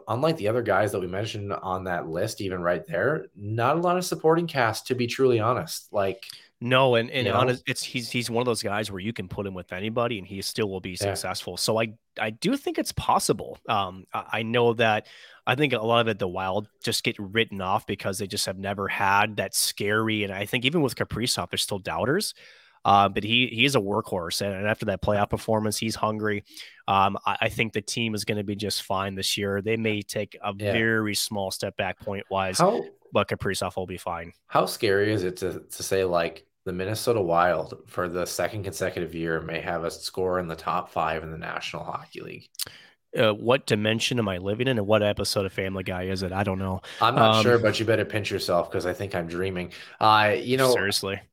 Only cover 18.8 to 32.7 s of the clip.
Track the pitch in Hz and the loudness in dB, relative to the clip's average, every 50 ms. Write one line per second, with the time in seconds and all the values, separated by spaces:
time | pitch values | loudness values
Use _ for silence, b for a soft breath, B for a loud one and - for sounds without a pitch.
18.8 | 98 92 - - 101 98 98 101 104 107 104 104 98 98 - - - - - - | -2 -4 0 0 2 4 4 4 4 2 0 -4 -4 -2 -2 -2 -2 -2 -2 -2
19.8 | 104 101 107 110 110 110 107 107 101 98 95 98 104 - - 127 117 131 170 170 | -2 0 2 2 2 0 0 0 -2 -2 -4 -6 -4 -2 -2 0 0 2 2 2
20.8 | 143 120 - - 104 - - 104 120 123 - - 87 - - - - - 104 95 | 2 0 0 -4 -6 -4 -2 -2 -2 0 0 -2 -2 -4 -4 -4 -4 -4 -4 -6
21.8 | 98 87 80 85 101 123 156 208 214 - B B B B B B B B B B | -4 -4 -2 0 0 2 2 0 0 -4 B B B B B B B B B B
22.8 | - - 101 101 101 98 98 104 98 107 117 123 127 - 117 110 127 143 135 117 | 4 6 8 8 8 6 2 -2 0 2 2 2 2 2 2 2 2 4 4 2
23.8 | 98 98 101 110 - - 104 90 82 87 - - 101 101 98 95 104 107 - - | 2 2 -2 -2 -2 -2 -4 -4 -4 -4 -4 -2 -2 -2 -2 -2 0 0 0 0
24.8 | 113 104 95 90 - 107 104 101 101 - 113 101 - - 110 107 107 107 104 - | 0 -2 -2 0 0 2 2 2 2 0 0 -4 0 0 0 2 2 0 -2 -2
25.8 | 113 110 107 - 110 110 110 107 107 104 104 98 B B B B B B B B | -4 -4 -2 -2 -2 -2 0 0 -2 -2 -2 -2 B B B B B B B B
26.8 | B - 98 98 95 101 98 - - 104 98 - 113 113 - - 117 110 - 107 | B 2 4 4 4 4 2 0 -2 -4 -2 0 -2 -2 0 0 -2 -2 -2 -6
27.8 | - - - 123 113 113 107 101 - - 107 104 98 104 101 98 104 95 - - | -6 -4 -4 -2 -2 -2 -2 -4 -4 -4 -4 -4 -2 -4 -4 -4 -2 -4 -4 -4
28.8 | - - 98 95 98 98 95 95 95 - - 107 101 98 98 101 92 110 113 113 | -4 -2 -2 -2 -2 -4 -4 -4 -4 -4 -2 -2 -2 -2 -2 -2 0 0 -2 0
29.8 | 113 110 107 104 98 - - 110 104 - - - 104 104 101 98 104 101 104 113 | 0 0 0 -2 -4 -6 -6 -6 -6 -6 -10 -8 -8 -8 -6 -2 -2 0 2 2
30.8 | 113 113 113 110 107 104 101 - - - 110 101 95 95 - - 110 98 - - | 2 2 2 2 2 0 0 -2 -2 -2 -4 -4 -4 -4 -4 -4 -6 -6 -4 -4
31.8 | 98 92 - - - 104 98 101 - - 98 95 95 95 95 123 175 196 | -4 -4 -4 -8 -8 -8 -8 -8 -6 -4 -2 -2 0 0 2 4 4 4